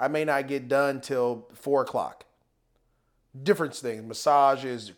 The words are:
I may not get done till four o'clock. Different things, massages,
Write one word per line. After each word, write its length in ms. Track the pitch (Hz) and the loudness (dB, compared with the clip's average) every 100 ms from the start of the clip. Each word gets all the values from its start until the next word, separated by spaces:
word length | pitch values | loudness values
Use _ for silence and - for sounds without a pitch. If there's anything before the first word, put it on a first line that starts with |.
I 80 | 135 | -2
may 160 | 156 | 0
not 240 | 156 139 135 | 0 0 -2
get 180 | 139 123 | -6 0
done 340 | 135 143 135 | 0 2 -2
till 460 | - 131 123 120 - | -4 0 0 -2 -10
four 280 | - 139 139 | -10 0 0
o'clock. 420 | 127 123 73 - _ _ _ _ _ _ _ _ _ _ _ 131 | 0 -4 -6 -8 _ _ _ _ _ _ _ _ _ _ _ -4
Different 320 | 143 185 147 | 0 0 -2
things, 280 | - 123 110 | -4 -8 -8
massages, 880 | 110 110 156 143 139 135 131 120 104 | -10 -2 4 6 6 4 -2 -8 -10